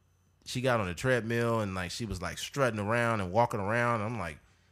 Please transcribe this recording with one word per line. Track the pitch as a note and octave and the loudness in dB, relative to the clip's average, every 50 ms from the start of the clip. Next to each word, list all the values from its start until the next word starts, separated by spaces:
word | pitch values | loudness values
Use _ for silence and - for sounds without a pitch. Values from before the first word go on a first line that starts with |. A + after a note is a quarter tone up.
| _ _ _ _ _ _ _ _ _ | _ _ _ _ _ _ _ _ _
she | - - B2+ | -8 -6 -2
got | B2 C3 B2 A2+ | 0 2 2 2
on | G2+ | 2
the | F2+ E2+ | -2 -4
treadmill, | - - C3 C3 A#2+ G#2 A2+ A#2 A#2 A#2 A#2 A#2 A2+ | -2 0 2 2 2 2 0 0 0 2 2 2 2
and, | G#2+ G2 F#2+ | 0 -2 -2
like, | F#2+ F2+ F2 | -4 -6 -6
she | - - A#2 | -6 -6 -6
was, | G#2 F#2+ F2+ F2 | -6 -6 -6 -6
like, | E2+ D#2 - | -6 -6 -6
strutting | - - - C#3 C#3 A#2+ A2 G#2+ | -10 -8 0 0 2 2 2 0
around | G2+ G#2 A2+ A#2+ A#2 A#2 A#2 G#2+ | -2 0 2 2 2 2 2 0
and | F#2+ F2+ F2 | 0 0 4
walking | A2 A#2+ - - G#2+ | 4 4 4 2 -2
around. | F#2+ G2 A2+ A#2+ A#2+ A#2+ A#2+ A2+ G2+ | 0 0 2 2 2 2 2 0 0
I'm | A2 B2 A2 | -2 -4 -4
like, | F2+ E2 D2+ - - _ _ _ _ _ | -6 -6 -8 -10 -16 _ _ _ _ _